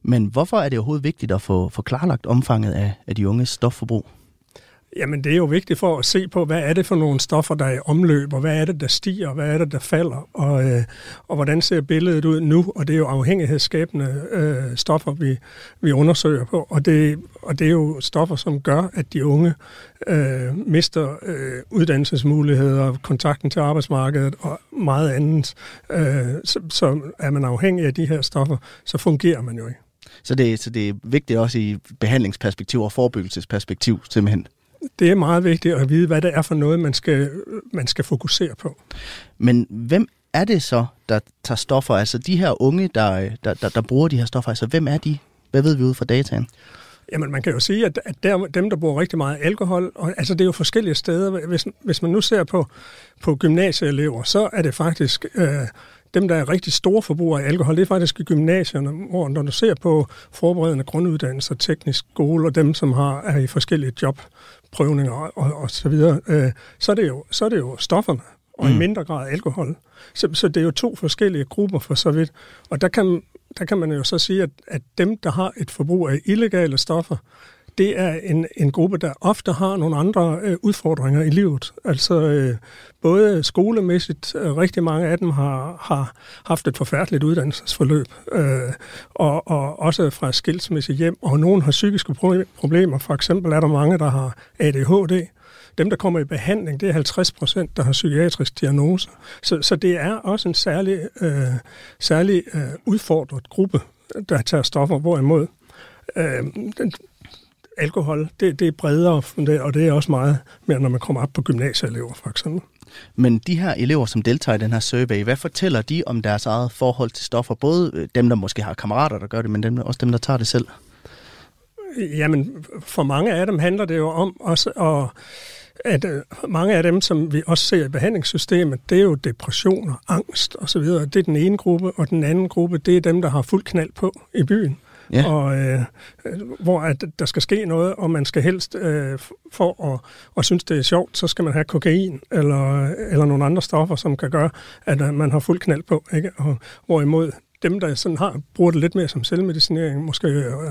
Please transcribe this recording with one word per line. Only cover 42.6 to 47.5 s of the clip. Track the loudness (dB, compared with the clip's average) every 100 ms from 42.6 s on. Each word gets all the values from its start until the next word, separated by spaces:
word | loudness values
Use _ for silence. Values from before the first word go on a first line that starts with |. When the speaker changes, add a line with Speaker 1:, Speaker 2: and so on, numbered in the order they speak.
Speaker 1:
unge, | 2 2 0
der, | 0 0 0 -4 -6
der, | -6
der, | -4 -2
der | -2
bruger | 0 2 2
de | 0
her |
stoffer, | -2 -2 -4
altså | -4 -2
hvem | 0 0
er | 0
de? | -2 -4 -8 _ _
Hvad | 2
ved | 4
vi | 4
ud | 2
fra | 0
dataen? | 0 0 0 -4 -4 _ -20 -20 -20 -20 -8
Speaker 2:
Jamen, | -6 -4
man | -4
kan | -2